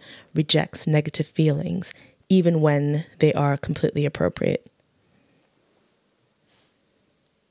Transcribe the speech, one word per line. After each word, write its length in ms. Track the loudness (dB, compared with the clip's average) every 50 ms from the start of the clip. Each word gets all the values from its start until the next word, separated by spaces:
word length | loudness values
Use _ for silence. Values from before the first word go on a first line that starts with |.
| -8 -14 -20 -20 -18 _ -4
rejects 520 | -2 0 2 2 2 0 -2 -4 -4 0
negative 400 | 0 2 0 0 -2 -4 -6 -6
feelings, 640 | -4 -2 0 0 0 0 -2 -4 -6 -6 -6 -6 -8 -10 -12 -18 _ _ _ _ 2
even 320 | 2 4 4 4 2 2
when 460 | 2 2 2 2 0 0 -2 -2 -4 -8 -4 0
they 140 | 2 2
are 240 | 2 2 0 0 -2
completely 500 | -2 -4 -6 -4 -2 -2 -2 -2 -2 -4
appropriate." 600 | -4 -2 -2 -4 -4 -2 -2 -2 -2 -2 -2 -6 _ _ _ _ _ _ _ _ _ _ _ _ _ _ _ _ _ _ _ _ _ _ _ _ _ _ _ _ _ _ _ _ _ _ _ _ _ _ _ _ _ _ _ _ _ _ _ _ _ _ _ _ _ _ _ _ _